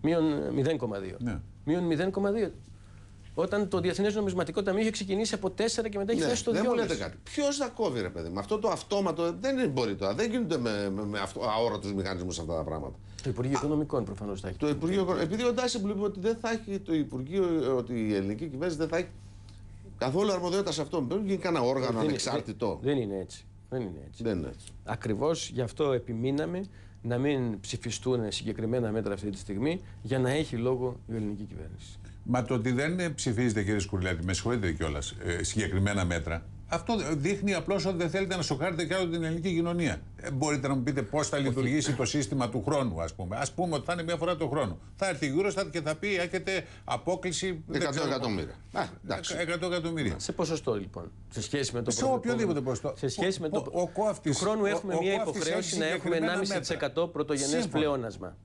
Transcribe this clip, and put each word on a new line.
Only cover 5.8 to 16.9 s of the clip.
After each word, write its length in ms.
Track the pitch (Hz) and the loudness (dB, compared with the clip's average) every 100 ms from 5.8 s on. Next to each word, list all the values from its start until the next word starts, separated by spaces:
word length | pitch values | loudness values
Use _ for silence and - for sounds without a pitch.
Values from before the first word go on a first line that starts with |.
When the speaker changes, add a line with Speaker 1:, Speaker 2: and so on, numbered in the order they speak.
| 220 | -2
Speaker 1:
και 80 | 202 | -2
μετά 140 | 196 | 0
είχε 80 | 233 | 2
Speaker 3:
Ναι, 40 | 160 | 2
Speaker 1:
φτάσει 140 | 240 | 2
στο 100 | - | 2
Speaker 3:
δεν 120 | 214 247 | 4 4
μου 60 | |
λέτε 120 | 233 214 | 4 2
Speaker 1:
δυόμιση. 180 | 156 87 | 0 -2
Speaker 3:
κάτι. 80 | - | -8
Ποιος 340 | - - 285 285 | -6 0 2 2
θα 100 | 254 | -2
κόβει, 340 | - 208 123 | 0 0 0
ρε 80 | 92 | -2
παιδί 200 | 87 82 | -4 -4
μου; 100 | 95 | -4
Αυτό 200 | 101 214 | 0 2
το 100 | 214 | 2
αυτόματο 640 | 165 - 202 190 156 170 175 | 0 0 2 2 2 0 0
δεν 180 | 254 262 | 0 2
είναι, 100 | 226 | 2
μπορεί 280 | 131 113 98 | 2 0 2
τώρα. 180 | 98 | 0
Δεν 180 | 113 226 | 2 2
γίνονται 260 | 240 202 151 | 2 2 2
με, 320 | 120 104 101 95 | 2 0 0 0
με, 100 | 104 | -2
με 140 | 104 | -2
αυτο-, 220 | 98 - 120 | -2 -2 0
αόρατους 440 | 107 117 104 98 | 2 2 0 -2
μηχανισμούς 460 | 98 92 92 90 85 | 0 0 -2 -4 -4
αυτά 160 | 80 80 | -2 -2
τα 80 | |
πράγματα. 320 | 78 78 69 - - - | -2 -4 -6 -10 -14 -6
Speaker 1:
Το 60 | 139 | -4
Υπουργείο 280 | 120 127 139 | 0 2 2
Οικονομικών 460 | 147 151 151 135 | 2 2 2 0
προφανώς 380 | 101 98 104 95 | -2 -4 -6 -4
θα 60 | 95 | -6
έχει. 100 | 92 | 0
Speaker 3:
Το 100 | 147 | 0
Υπουργείο 320 | 147 165 196 | 2 2 2
Οικονο-, 200 | 180 180 | 2 2
επειδή 220 | 165 214 247 | 0 2 2
ο 80 | |
Ντάισεμπλουμ 440 | 233 247 240 196 190 | 2 0 0 0 0
είπε 80 | 202 | 0
ότι 140 | 202 | 0
δεν 180 | 196 226 | 0 0
θα 80 | 233 | -2
έχει 280 | 226 226 196 | -2 -2 -6
το 140 | 196 | 0